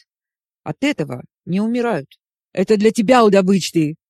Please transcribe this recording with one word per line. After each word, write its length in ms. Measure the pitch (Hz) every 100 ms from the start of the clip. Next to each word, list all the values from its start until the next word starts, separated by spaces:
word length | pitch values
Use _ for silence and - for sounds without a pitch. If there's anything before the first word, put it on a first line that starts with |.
| _ _ _ _ _ _
От 220 | - -
этого 400 | 285 277 143 123 - _
не 160 | - 185
умирают". 580 | 226 240 233 165 139 _ _ _ _
"Это 240 | - 190 214
для 140 | 220
тебя 340 | 220 202 254
он 100 | 214
обычный", 600 | 196 185 196 - 170 151 160 _